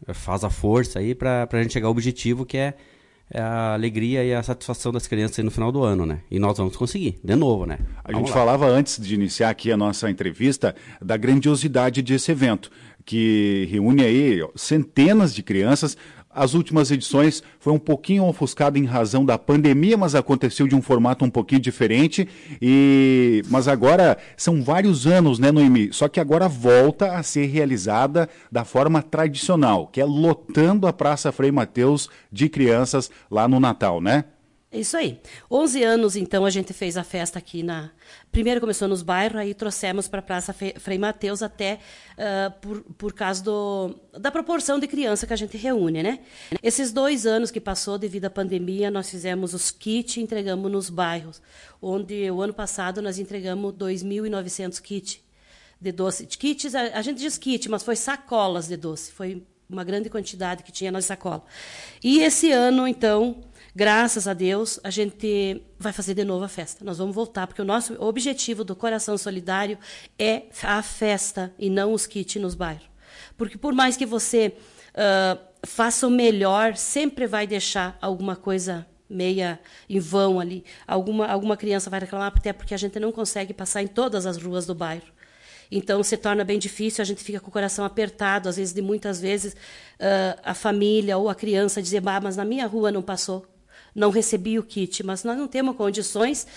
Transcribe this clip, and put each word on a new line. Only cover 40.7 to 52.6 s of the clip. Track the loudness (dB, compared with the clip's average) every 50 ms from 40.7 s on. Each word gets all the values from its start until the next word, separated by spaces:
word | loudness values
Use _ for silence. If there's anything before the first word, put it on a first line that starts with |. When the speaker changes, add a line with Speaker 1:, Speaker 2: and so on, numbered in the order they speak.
| -10 -10
Speaker 3:
Frei | -8 -6 -4 -4
Mateus | -4 -4 -4 -4 -6 -6 -4 -6
até, | -8 -8 -8 -6 -6 -6 -6 -8 -12 -20 -20 -20 -20 -20 -12 -8
ah, | -6 -4 -2 -2 -4 -4 -6 _
por, | -12 -12 -12 -12 -12 -16 -14 -12
por | -10 -10 -8
causa | -6 -4 -4 -4 -4
do, | -4 -4 -4 -4 -4 -4 -4 -4 -6 -8 -10 -14 _ _ -10 -6
da | -6 -4
proporção | -4 -4 -2 -2 -2 -2 -2 -2 -2 -2
de | -2 -4
criança | -4 -2 -2 -2 -2 -2 -4
que | -4
a | -6
gente | -6 -6 -8 -10
reúne, | -6 -4 -2 0 0 0 0 0 -2
né? | -2 -4 -4 -6 -10 -20 -20 -20 -12 -10 -8 -4
Esses | -2 -2 -2 -2 -2 -2
dois | 0 0 0 0 0 0 0
anos | 0 0 0 0 -4
que | -6 -8
passou | -8 -6 -6 -6 -6 -6 -6
devido | -6 -6 -8 -6 -6 -8
à | -6
pandemia, | -6 -6 -4 -4 -4 -4 -4 -4 -4 -2 -2 -2
nós | -4 -4 -6 -8
fizemos | -10 -10 -8 -6 -4 -4 -4 -6 -6
os | -6 -6 -6
kits | -6 -6 -6 -4 -4 -2 -4 -4 -6
e | -6
entregamos | -6 -6 -6 -6 -4 -4 -4 -4 -4 -4
nos | -4 -4 -6 -6
bairros, | -4 -4 -4 -2 -4 -6 -10 -12 -18 -20 _ _ -20 -20 -20 -20 -20 _
onde | -8 -6 -6 -6 -6 -8 -8 -6 -6 -4
o | -4 -4
ano | -6 -6
passado | -8 -8